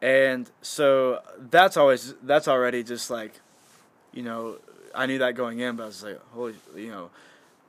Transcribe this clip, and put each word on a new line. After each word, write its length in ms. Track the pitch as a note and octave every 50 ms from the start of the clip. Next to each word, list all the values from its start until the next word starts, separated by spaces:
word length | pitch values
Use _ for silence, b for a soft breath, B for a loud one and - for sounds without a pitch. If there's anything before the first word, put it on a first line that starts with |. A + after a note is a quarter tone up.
And 500 | - B2+ C3 C3+ C3+ C3+ C3 B2+ B2 A#2 _ _
so 600 | - - - - D3+ C#3 C3+ C3+ C3 B2+ A#2+ - - - - -
that's 380 | C3 A#2+ A2 E3+ F#3 F#3+ -
always, 380 | E3 D3 C#3 C3 A#2 A2 B2+ C#3 -
that's 260 | B2 C3 C#3+ D#3 D3+ D#3
already 360 | C3+ B2+ B2 B2 B2 A#2+ A#2
just, 260 | A#2 B2 A2+ - -
like, 320 | B2 A2+ A2 A2 - - _ _ b b b b b b b b _ _ _ _ -
you 80 | B2+
know, 380 | A#2+ A#2 A#2 A#2 A2+ A2+ G#2 - - - - - - - -
I 120 | - C3
knew 120 | C3 C3 C3+
that 160 | B2+ B2+ B2
going 240 | B2 B2+ A#2 A2+ A#2
in, 160 | B2 B2 A#2
but 80 | A#2 A2+
I 40 | G#2+
was 160 | G2+ F#2 G2+
like, 180 | G#2 F#2 - - _
"Holy," 240 | - - B2 A#2 G#2+ G2 _ - C2+
you 160 | F2+ G#2+ A2+
know, 180 | G#2+ G2 F2 E2+ B B B B B B B B B B _